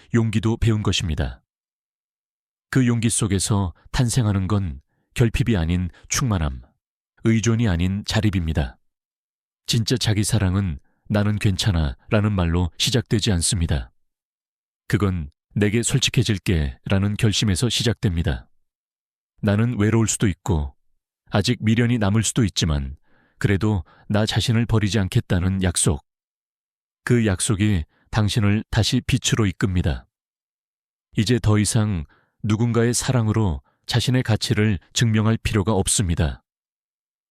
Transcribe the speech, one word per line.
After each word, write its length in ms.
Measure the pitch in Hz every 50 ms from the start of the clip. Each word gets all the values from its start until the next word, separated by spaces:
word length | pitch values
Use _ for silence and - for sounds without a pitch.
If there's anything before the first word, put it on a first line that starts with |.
| - - -
용기도 440 | 117 113 113 107 110 101 113 113 -
배운 260 | - 117 110 107 101
것입니다. 580 | 107 90 - - 85 76 69 73 - - - _ _ _ _ _ _ _ _ _ _ _ _ _ _ _ _ _ _ _ _ _ _ _ _ _ _
그 180 | - 135 127 120
용기 220 | 120 117 107 117
속에서 640 | - - 120 104 101 95 - - 107 101 98 90 - _ - -
탄생하는 560 | - - 127 117 - 131 113 104 101 98 92 90
건 340 | 107 101 98 85 69 67 - _ _ _ _ _ -
결핍이 400 | - 123 117 - - 117 120 117
아닌 340 | 92 82 80 90 90 92 87 - - - -
충만함, 520 | - - 143 123 104 90 80 71 64 62 - - _ _ _ _ _ _ _ _ _ _ -
의존이 460 | 113 113 113 101 117 113 113 120 107
아닌 340 | 87 85 90 92 95 101 107
자립입니다. 720 | - - 113 110 107 87 98 85 80 78 82 73 65 - _ _ _ _ _ _ _ _ _ _ _ _ _ _ _ _ _ _
진짜 300 | - - 120 110 - 135 113
자기 280 | - - 107 104 104
사랑은 520 | - - 107 98 92 90 98 101 92 76 69 - _ _ _ _ -
"나는 320 | - 104 104 104 104 101
괜찮아"라는 920 | - 107 95 92 - 107 87 82 78 69 - - _ - - 107 101 110 104
말로 360 | 92 87 82 82 87 90 80 - -
시작되지 540 | - - 110 123 - - 123 107 - 117
않습니다. 600 | 98 87 85 - - 90 85 - 90 69 67 - _ _ _ _ _ _ _ _ _ _ _ _ _ _ _ _ _ _ _ -
그건 440 | - 107 104 98 92 87 76 71 - _ _ _ -
내게 280 | - 101 107 98 120 113
솔직해질게라는 1300 | - - 131 - 123 - 135 113 - 107 92 - - 95 80 73 69 - - - - 101 95 98 101 104 -
결심에서 520 | - 110 95 - - 107 95 - - 117
시작됩니다. 800 | - - - 120 104 - - 110 85 85 80 - 67 - - _ _ _ _ _ _ _ _ _ _ _ _ _ _ _ _ _ _ _
나는 380 | - 101 101 104 113 120 123 98
외로울 300 | 101 107 113 113 113 101
수도 180 | - - - 104
있고 480 | 87 - - - 95 76 73 69 - _ _ _ _ _ _ _ _ _ _ -
아직 320 | - 107 98 - 123 - 110
미련이 340 | 107 113 113 123 117 123 120
남을 260 | 107 95 104 113 101
수도 200 | - - - 120
있지만 540 | 92 - - - 85 76 73 69 67 69 - _ _ _ _ _ _ _ -
그래도 480 | - - 101 92 110 107 107 95 - _ _ _ _ -
나 160 | 104 101 110
자신을 400 | 104 - 117 - - 117 113 117
버리지 340 | 104 113 110 104 101 90 113
않겠다는 640 | 95 90 - 120 - - 107 90 87 95 98 95 92
약속. 420 | 92 90 - - - 82 69 - _ _ _ _ _ _ _ _ _ _ _ _ _ _ _ _ _ _ _ -
그 200 | - 123 120 110
약속이 600 | 107 95 - - - 113 92 104 104 104 87 80 - _ _ _ _
당신을 540 | - 110 107 98 - 120 104 101 101 110 107 -
다시 320 | - - 101 - - 123 - -
빛으로 380 | - 117 - - - - 110
이끕니다. 600 | 98 85 - - 101 90 90 85 82 67 64 - _ _ _ _ _ _ _ _ _ _ _ _ _ _ _ _ _ _ _ _ _ _
이제 240 | - 107 92 123 113
더 160 | - 107 107 107
이상 440 | 104 - - 113 107 107 104 85 73 - _ _ _ _ _ _ -
누군가의 500 | 104 107 107 117 120 113 117 113 120 120
사랑으로 680 | - - - 127 123 113 107 101 110 110 95 78 69 - _ _ _ _
자신의 380 | - - 117 - - 123 127 131
가치를 560 | - 107 - - - 113 104 107 107 101 85 - _ -
증명할 440 | - 120 117 107 110 104 110 113 113
필요가 360 | - - - 107 92 - 110
없습니다. 720 | 95 98 - - - 110 85 85 - 87 73 - - _ _ _ _ _ _ _ _ _ _ _ _ _ _ _ _ _ _